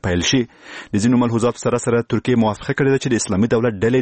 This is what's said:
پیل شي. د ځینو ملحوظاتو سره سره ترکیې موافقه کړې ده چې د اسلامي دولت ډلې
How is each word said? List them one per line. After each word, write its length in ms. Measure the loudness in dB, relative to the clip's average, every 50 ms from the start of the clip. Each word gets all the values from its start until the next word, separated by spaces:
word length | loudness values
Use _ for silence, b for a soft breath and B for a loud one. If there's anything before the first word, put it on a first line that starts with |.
| -4 -2
پیل 140 | -2 -2 0 0
شي. 100 | 0 0 -2 B B B B B B B B B -2
د 120 | 0 2
ځینو 160 | 2 4 2 2
ملحوظاتو 400 | 2 0 0 0 0 -2 -2 -2
سره 180 | -2 -2 -2 0
سره 200 | 0 0 0 0 -2
ترکیې 320 | -4 -2 0 2 2 2 2
موافقه 300 | 2 0 -2 -6 -6 -2
کړې 160 | 0 2 2 2
ده 60 | 0 0
چې 60 | 0
د 60 | -2 -2 0
اسلامي 240 | 0 0 0 2 2 2
دولت 180 | 0 0 0 0 0 0
ډلې 160 | 2 2 2